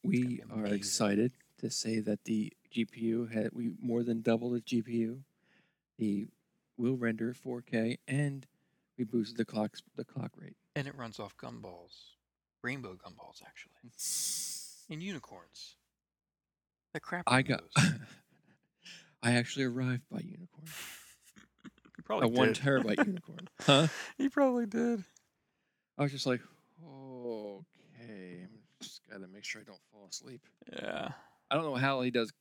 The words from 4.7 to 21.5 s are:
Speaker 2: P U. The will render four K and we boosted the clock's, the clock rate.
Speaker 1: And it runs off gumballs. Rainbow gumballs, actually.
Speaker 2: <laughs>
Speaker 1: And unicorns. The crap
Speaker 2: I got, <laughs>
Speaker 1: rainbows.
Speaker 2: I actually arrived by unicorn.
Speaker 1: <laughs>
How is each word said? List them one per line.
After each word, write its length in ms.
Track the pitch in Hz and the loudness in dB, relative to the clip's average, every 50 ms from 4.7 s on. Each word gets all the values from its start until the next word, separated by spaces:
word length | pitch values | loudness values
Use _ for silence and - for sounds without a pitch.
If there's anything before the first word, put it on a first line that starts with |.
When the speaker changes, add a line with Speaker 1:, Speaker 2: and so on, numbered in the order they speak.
| 123 117 | 0 0
Speaker 2:
P 100 | 107 120 117 117 | 0 2 0 0
U. 260 | 113 113 120 131 139 _ _ _ _ _ _ _ _ _ _ _ _ _ _ - | 0 0 -2 -8 -12 _ _ _ _ _ _ _ _ _ _ _ _ _ _ -2
The 300 | 110 104 101 101 110 - _ _ _ _ _ _ _ _ _ | 0 0 0 0 -2 -6 _ _ _ _ _ _ _ _ _
will 200 | - 120 123 131 | 0 0 0 2
render 360 | 123 120 117 113 110 113 120 123 | 2 0 0 0 0 -2 -4 -4
four 280 | - - 131 123 120 | -6 -8 -8 -8 -8
K 360 | 117 - - 113 113 117 120 - _ | -6 -2 0 2 2 2 0 -4 _
and 400 | - 131 139 147 143 139 135 131 _ _ _ _ _ _ _ _ _ _ - | 0 2 2 2 2 0 -4 -10 _ _ _ _ _ _ _ _ _ _ -6
we 60 | 123 | -4
boosted 320 | 107 - 117 107 - - | 0 2 0 0 0 -2
the 80 | - 110 | -2 -2
clock's, 380 | - - 110 107 104 - - _ _ _ | -2 0 0 0 0 -2 -10 _ _ _
the 80 | 143 127 | -10 -10
clock 280 | - - - 120 120 _ | -6 -6 -8 -8 -8 _
rate. 200 | - - - - _ _ _ _ | -16 -20 -20 -20 _ _ _ _
Speaker 1:
And 120 | 151 131 | -4 -4
it 100 | 139 139 | -4 -8
runs 220 | 139 120 113 107 - | -10 -12 -12 -10 -10
off 160 | 107 98 - | -12 -12 -12
gumballs. 560 | - - 123 120 113 104 98 87 87 87 - - - - - _ _ _ _ _ _ _ _ _ _ | -14 -14 -14 -12 -12 -14 -14 -14 -16 -18 -20 -20 -20 -20 -20 _ _ _ _ _ _ _ _ _ _
Rainbow 320 | - 120 135 139 120 98 92 | -6 -6 -6 -6 -8 -12 -14
gumballs, 460 | 90 - 107 110 - - - - - - | -14 -16 -20 -20 -20 -20 -20 -20 -20 -20
actually. 260 | - _ - - _ _ _ - | -20 _ -20 -20 _ _ _ -20
Speaker 2:
<laughs> 1040 | 123 _ - - - - - - - - - - - - - - - - - - - | -20 _ -8 -6 -4 -2 -2 -2 -2 -4 -4 -4 -6 -8 -10 -10 -14 -18 -20 -14 -12
Speaker 1:
And 140 | 156 151 | -10 -6
unicorns. 720 | 175 202 190 139 - - 104 90 85 _ _ - - - - _ _ _ _ _ _ _ _ _ _ _ _ _ _ _ _ _ _ _ _ _ _ _ - | -6 -6 -6 -6 -8 -12 -18 -20 -20 _ _ -18 -18 -18 -20 _ _ _ _ _ _ _ _ _ _ _ _ _ _ _ _ _ _ _ _ _ _ _ -12
The 60 | 151 | -12
crap 240 | - - - 180 175 | -8 -6 -6 -2 4
Speaker 2:
I 160 | - 123 131 | 6 6 6
got, 200 | 131 139 123 85 - - | 6 4 0 -2 -2 0
<laughs> 60 | - | 4
Speaker 1:
rainbows. 240 | 147 - 170 147 113 - - - - _ _ _ _ _ _ _ _ _ _ _ _ _ - - - - _ _ _ | 4 4 4 2 0 -6 -12 -18 -20 _ _ _ _ _ _ _ _ _ _ _ _ _ -20 -20 -20 -20 _ _ _
Speaker 2:
I 120 | - 120 | 2 4
actually 320 | 120 120 117 - - 139 135 | 4 4 2 0 -2 -2 -2
arrived 380 | 127 120 131 127 127 127 123 - _ | 0 0 0 0 0 0 -2 -4 _
by 100 | - - | -8 -8
unicorn. 480 | - 190 - - 180 - _ 151 156 160 | -8 -8 -12 -16 -18 -18 _ -20 -18 -14
Speaker 1:
<laughs> 40 | 156 - - - - - - - - _ _ - _ - - _ | -12 -12 -12 -12 -14 -16 -18 -20 -20 _ _ -20 _ -20 -20 _